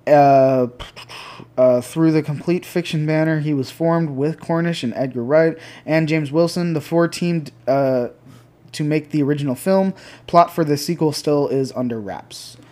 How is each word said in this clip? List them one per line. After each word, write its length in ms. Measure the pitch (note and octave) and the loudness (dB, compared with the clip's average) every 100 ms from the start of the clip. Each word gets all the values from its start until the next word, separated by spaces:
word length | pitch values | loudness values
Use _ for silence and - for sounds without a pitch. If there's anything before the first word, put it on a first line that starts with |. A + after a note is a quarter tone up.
| - | 4
uh, 580 | D3 C#3+ C3+ C3 C3 B2 - - - - - - - - - | 6 8 6 4 2 -2 -6 -18 -18 -20 -18 -18 -20 -6 2
uh, 220 | B2+ B2 | 4 4
through 300 | A#2+ D#3+ D#3+ | 0 0 2
the 120 | D#3 | 2
Complete 420 | D3+ C#3+ - F3+ - | -2 -4 -4 -4 -4
Fiction 400 | F3+ E3 D#3 D3+ | -6 -4 -4 0
banner. 340 | D#3 D#3+ D#3 | 0 0 0
He 140 | D3+ | -2
was 160 | C#3+ B2 | -2 -4
formed 400 | - E3 E3 D#3+ | -2 0 0 0
with 280 | C3 D3 D3+ | -2 -4 -4
Cornish 440 | - E3 E3+ E3+ | -4 -2 -2 -4
and 100 | A#2+ A2 | -4 -4
Edgar 280 | C3 B2 | -4 -4
Wright 320 | A#2+ D#3 E3 D#3+ - - B2+ | 2 4 2 0 -12 -12 -2
and 220 | D#3 D#3 | 0 0
James 240 | D#3+ C#3+ | 0 0
Wilson, 420 | D3+ E3+ F3+ F3 | 0 0 0 -4
the 80 | D#3 | -4
four 260 | - E3 E3+ | -2 0 0
teamed, 440 | - F3 E3+ C#3+ - - | -2 -2 -2 -6 -8 -2
uh, 400 | C#3 C3+ C3 A#2+ - - - _ _ - | 0 2 0 -2 -8 -20 -20 _ _ -14
to 120 | - | -6
make 280 | D3+ D3+ D3+ | -2 -2 -2
the 100 | D#3 | -2
original 320 | C#3 D3 C#3+ | 0 -2 -4
film. 400 | B2+ F#3+ F#3+ F#3+ F#3 - - - | -4 0 0 0 -4 -12 -20 0
Plot 260 | E3+ E3+ - | 4 4 2
for 80 | D3+ | -2
the 100 | C#3+ | -2
sequel 340 | D#3+ E3 D#3 | -2 -2 -2
still 360 | C#3+ D#3 D3 C#3 | -2 0 0 0
is 220 | C3+ C3 B2+ | -2 -4 -4
under 240 | B2 A2+ | -6 -6
wraps. 580 | G2 D#2+ - - - - - | -8 -12 -14 -20 -20 -20 -20